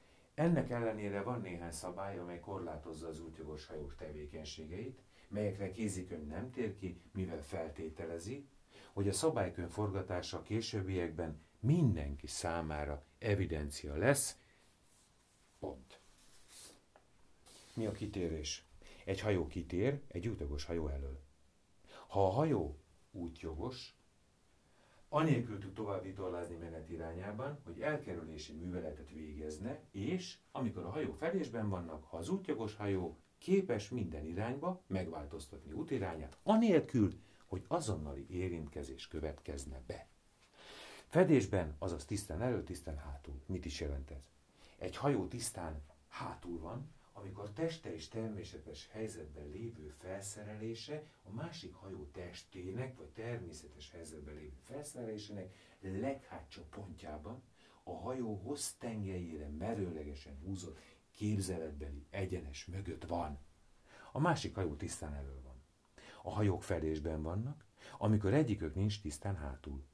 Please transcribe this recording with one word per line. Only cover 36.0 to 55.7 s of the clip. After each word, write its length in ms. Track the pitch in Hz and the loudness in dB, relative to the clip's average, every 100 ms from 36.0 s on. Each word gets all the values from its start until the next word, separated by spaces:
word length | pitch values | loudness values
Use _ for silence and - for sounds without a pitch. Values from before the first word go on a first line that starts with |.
| 92 80 67 - | 0 -2 -6 0
anélkül, 800 | - 220 226 165 - 123 98 - - - - | 8 10 12 10 8 8 8 6 -8 -20 -6
hogy 180 | 92 - | -6 0
azonnali 580 | 170 127 85 76 67 69 | 2 2 0 -2 -6 -4
érintkezés 800 | 90 92 85 73 76 67 65 - | 0 0 0 -4 -6 -6 -8 -8
következne 720 | 80 76 73 - 71 67 65 - | -2 -2 -2 -6 -6 -6 -8 -6
be. 200 | - - _ _ _ - - - - - - - | -8 -10 _ _ _ -20 -20 -16 -14 -14 -16 4
Fedésben, 680 | 151 143 139 95 98 78 71 | 8 12 10 10 4 2 0
azaz 260 | 95 80 | -2 -2
tisztán 380 | - - - 80 | 0 -2 0 0
elől, 220 | 123 107 | 2 2
tisztán 320 | - 90 - 71 | 0 -6 -4 -6
hátul. 440 | 71 71 - 69 - | -6 -8 -8 -10 -4
Mit 180 | 92 | -2
is 160 | 78 71 | -2 -2
jelent 300 | 76 69 65 | -2 -2 -4
ez? 200 | 69 - - - - - - | -10 -14 -20 -20 -20 -20 -8
Egy 180 | 92 - | -6 2
hajó 300 | 139 120 90 | 4 4 2
tisztán 560 | 120 - - 82 73 - - _ | -2 -4 -4 -4 -6 -8 -16 _
hátul 520 | - 123 - 87 85 | -8 -6 -6 -6 -6
van, 300 | 82 123 151 - - | -4 -6 -8 -12 -20
amikor 380 | 101 98 101 104 | -12 -10 -8 -8
teste 440 | 127 165 160 143 | 0 0 0 -6
és 140 | 107 - | -8 -6
természetes 800 | 113 110 101 82 - - - - | -4 -4 -4 -8 -10 -12 -14 -12
helyzetben 580 | 107 110 87 76 76 73 | -6 -6 -6 -10 -10 -10
lévő 440 | 95 117 78 76 - | -6 -8 -8 -12 -12
felszerelése 1040 | 92 98 101 107 104 107 113 113 - 151 - - | -8 -6 -6 -8 -8 -6 -6 -6 -6 -6 -8 -16
a 80 | 95 | -10
másik 440 | 113 165 - 90 | -6 -6 -6 -10
hajó 340 | - 95 80 73 | -12 -10 -10 -8
testének, 840 | 95 87 87 - 92 92 110 123 - | -8 -10 -10 -12 -8 -4 -2 -4 -6
vagy 120 | - | -12
természetes 800 | - 113 120 85 78 78 - - | -8 -4 -4 -6 -10 -14 -16 -14
helyzetben 440 | 87 80 78 71 | -12 -12 -10 -10
lévő 220 | 73 73 - | -10 -12 -12
felszerelésének 880 | - 143 147 - 113 107 101 104 95 - - | -10 -8 -8 -6 -4 -4 -6 -6 -8 -12 -20